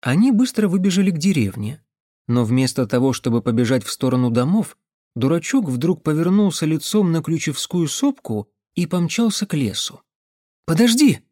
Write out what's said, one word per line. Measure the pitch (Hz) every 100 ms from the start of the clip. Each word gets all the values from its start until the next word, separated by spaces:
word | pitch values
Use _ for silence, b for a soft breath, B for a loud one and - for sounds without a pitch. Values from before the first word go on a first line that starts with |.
Они | - 139 247
быстро | 220 254 - 208
выбежали | 185 190 185 196
к | 165
деревне, | 175 170 104 107 107 143 _ _ _ _ -
но | 120
вместо | 113 127 131 - 123
того, | 127 135
чтобы | 127 - 117
побежать | - 113 120 127
в | -
сторону | - 131 127 123
домов, | 117 127 202 185 - _ _ _
дурачок | - 131 165 165 269 190
вдруг | 127 160 180
повернулся | - 151 165 196 202 160
лицом | 156 160 - 214 190
на | 165
Ключевскую | 156 160 156 139 - 180 160
сопку | - 277 277 - 107 101 _ _
и | -
помчался | 175 180 170 - 233 202
к | 202
лесу. | 156 123 90 - - _ _ _ _ _ _
Подожди! | - 160 240 233 294 151 _